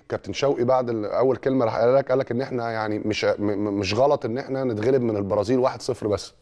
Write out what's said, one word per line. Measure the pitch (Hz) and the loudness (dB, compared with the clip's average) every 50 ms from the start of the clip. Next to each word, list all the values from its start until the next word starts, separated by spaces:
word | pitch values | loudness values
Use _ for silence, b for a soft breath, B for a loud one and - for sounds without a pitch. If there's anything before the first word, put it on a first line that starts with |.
| _ - | _ -8
كابتن | - - - 104 | -8 -8 -6 -8
شوقي | 98 - 139 139 139 127 123 | -6 -2 0 0 0 2 2
بعد | 120 131 127 127 117 | 2 2 2 0 0
ال-، | 117 110 104 | -2 -4 -4
أول | 95 90 95 123 131 123 | -2 0 2 2 2 2
كلمة | - - 139 131 131 120 | 0 0 0 2 2 2
راح | 110 - | 0 2
قال | - 117 120 131 | 2 4 4 4
لك، | 139 135 - | 4 4 2
قال | 127 135 | 0 0
لك | 131 - | 0 -2
إن | 120 120 | -4 -4
إحنا | 135 139 135 120 117 117 | -4 -4 -4 -4 -4 -4
يعني | 113 110 110 107 107 104 | -4 -4 -2 -2 -2 -2
مش، | - 107 104 - - | -2 -2 -2 0 0
م-، | 101 101 - | 0 0 0
م-، | 104 104 104 95 104 104 101 101 | 0 -2 -2 -2 -2 -2 -2 -2
مش | 101 90 104 | -2 0 2
غلط | 113 131 143 147 135 - | 2 4 4 2 2 0
إن | 117 113 131 | -4 -6 -6
إحنا | - - 135 135 135 | -6 -6 -4 -4 -2
نتغلب | 127 113 104 104 127 143 131 | -2 -2 0 2 2 2 2
من | 123 113 107 | 2 0 0
البرازيل | 101 101 95 104 104 101 107 131 127 | -2 0 0 0 0 2 2 2 2
واحد | 123 131 - 117 | 2 0 0 -2
صفر | - - 120 - - | -4 -6 -4 -4 -2
بس. | 104 101 92 - - - _ | -2 -2 -2 -2 -8 -18 _